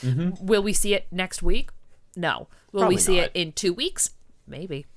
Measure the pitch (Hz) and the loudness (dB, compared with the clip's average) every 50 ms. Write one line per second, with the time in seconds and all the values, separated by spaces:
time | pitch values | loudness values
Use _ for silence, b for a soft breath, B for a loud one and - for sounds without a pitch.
0 | 127 127 123 151 170 180 180 - 190 190 220 202 202 214 190 - - 196 202 190 | -2 -2 -2 0 -2 -2 -4 -4 0 2 2 2 2 2 2 2 2 2 0 0
1 | - - 180 180 185 - - - - - - 240 - - - - - - - - | -2 -4 -6 -6 -6 -6 -4 0 4 4 4 4 2 0 -6 -14 -18 -20 -20 -20
2 | - - - 180 170 151 101 58 - - b b b b - 196 190 185 180 - | -20 -16 -10 -6 -4 -4 -4 -4 -8 -16 b b b b 0 2 2 4 4 4
3 | - 196 190 175 165 - - 180 170 160 - - - 175 180 233 294 381 - - | 4 4 4 4 4 2 -2 -4 -4 -4 -4 -4 -2 -2 -2 -2 -4 -6 -4 -4
4 | - - - - - - - _ _ - 135 135 180 190 147 139 - - - | -4 -4 -6 -10 -20 -20 -20 _ _ -16 -14 -12 -10 -10 -10 -10 -12 -14 -20